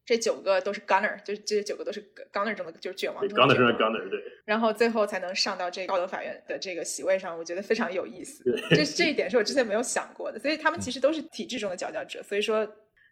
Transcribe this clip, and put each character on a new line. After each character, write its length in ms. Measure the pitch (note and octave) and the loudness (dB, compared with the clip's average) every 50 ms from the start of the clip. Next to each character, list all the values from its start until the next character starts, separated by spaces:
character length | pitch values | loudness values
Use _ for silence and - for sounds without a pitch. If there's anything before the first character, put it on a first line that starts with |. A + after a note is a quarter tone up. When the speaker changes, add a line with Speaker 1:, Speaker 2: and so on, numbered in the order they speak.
| _ | _
Speaker 1:
这 120 | - A#3+ | 0 0
九 240 | A3+ A3+ G#3 E3+ - | 2 2 0 0 0
个 200 | - F#3+ G3 F#3+ | 2 2 2 2
都 120 | F#3 G3+ G#3 | 2 0 -4
是 80 | G#3 - | -6 0
gunner， 380 | - G3 F#3+ G#3 F#3 - G3+ - | 2 2 2 2 0 -2 -6 -8
就 100 | - G#3 | -8 -8
是 60 | G3+ | -8
这 200 | - - G#3+ G#3 G#3 | -4 0 0 0 0
九 120 | - - | -2 -6
个 80 | - D#3+ | -6 -6
都 80 | E3+ | -6
是 100 | - G#3 - - _ - - - - | -8 -8 -10 -14 _ -20 -20 -8 -4
gunner 220 | G3+ G3+ A3+ G#3 | -2 -2 -2 -2
中 100 | F#3 F3+ | -4 -8
的， 60 | E3 E3 | -10 -12
就 200 | - - F#3+ F#3 | -10 -10 -10 -6
是 40 | |
卷 160 | - G3 F3 - | -4 -4 -4 -2
王 140 | - G3+ | -2 -4
中 40 | G3 | 0
的 40 | - | 6
卷 60 | A#2+ | 6
王。 80 | B2+ C#3+ | 8 8
Speaker 2:
对， 80 | C#3+ | 10
gunner 0 | |
中 100 | - B2 | 8 8
的 180 | A#2 A2+ - A2+ | 6 6 4 2
gunner， 260 | A2 A2+ G#2 F#2 F#2+ | 2 2 0 -4 -4
对。 100 | G#2 - - - - - _ | -6 -6 -8 -10 -16 -14 _
Speaker 1:
然 160 | - G#3+ A3+ | -2 0 2
后 120 | A3+ A3 G#3+ | 2 2 2
最 160 | A3 A#3 A#3 | 4 2 2
后 180 | A3 A3+ G3+ | 4 2 0
才 120 | G#3 G#3 F#3 | 0 0 -4
能 160 | F#3 F3 F#3+ | -6 -4 -2
上 220 | - - - G3 | -2 -2 -2 -2
到 140 | F#3 F3+ F3 | -2 -4 -4
这 140 | F3+ G3 F#3 | -4 -6 -4
个 80 | F3+ G3 | 0 0
高 60 | F3+ | 0
等 80 | F3 | 0
法 160 | F#3 G#3 - - | -2 -4 -6 -8
院 180 | - - - - | -8 -10 -12 -8
的 120 | - D#3 C#3+ | -8 -8 -8
这 180 | - F#3+ F3 | -6 -8 -8
个 80 | E3 E3+ | -6 -6
席 180 | - - - - | -6 -8 -4 0
位 160 | F3 F#3+ F#3+ | 0 0 0
上， 180 | F#3+ F3+ E3+ | 0 -6 -8
我 60 | E3 E3+ | -8 -8
觉 120 | E3 E3+ | -8 -8
得 80 | F#3 G#3 | -8 -2
非 120 | - A3+ | -2 0
常 180 | A3 G#3 E3+ F#3+ | 0 0 -2 -2
有 140 | F3+ - | -4 -6
意 160 | - - - - | -6 -10 -12 -14
思。 220 | - - - C3 | -16 -4 0 2
Speaker 2:
对。 320 | B2+ A#2 - - - D3 | 2 2 2 2 4 4
Speaker 1:
这， 80 | C#3+ D#4 | 4 4
这 260 | - - - - - | 2 2 2 2 2
一 40 | C#4+ | 2
点 140 | - E3+ F3+ | 0 -2 2
是 80 | G#3+ | 2
我 60 | A#3+ G#3 | 2 2
之 100 | - A#3+ | 2 2
前 140 | C#4+ B3 | 0 2
没 80 | G#3+ G3 | 2 0
有 80 | A3 C4 | 0 -2
想 300 | - - F#3 D3 - - | -2 -2 -4 -4 -6 -10
过 160 | - F3 - | -10 -10 -10
的， 80 | - A3 | -8 -6
所 100 | - C#4 | -4 -4
以 60 | D#4 | -4
他 140 | D4+ D#4 D#4 | 0 0 0
们 80 | D#4 F4 | 0 0
其 140 | - B3+ B3 | -4 -8 -4
实 80 | C4 | 0
都 120 | C4 C#4+ D#4+ | 2 2 2
是 80 | D#4+ - | 0 -4
体 220 | - - - G3+ | -10 -10 -12 -10
制 120 | - A#3 B3 | -8 -6 -6
中 100 | G#3 G3 | -6 -6
的 60 | F3+ | -6
佼 140 | - - - | -6 -8 -8
佼 140 | D#3+ - - | -6 -8 -8
者， 160 | E3+ - - | -8 -12 -14
Speaker 2:
嗯。 40 | - | -10
Speaker 1:
所 140 | - G3+ G3+ | -4 -2 -2
以 40 | G#3 | 0
说 260 | A3 A3 A3 G#3+ G#3+ - - _ _ _ _ _ _ | 0 0 0 0 -2 -6 -14 _ _ _ _ _ _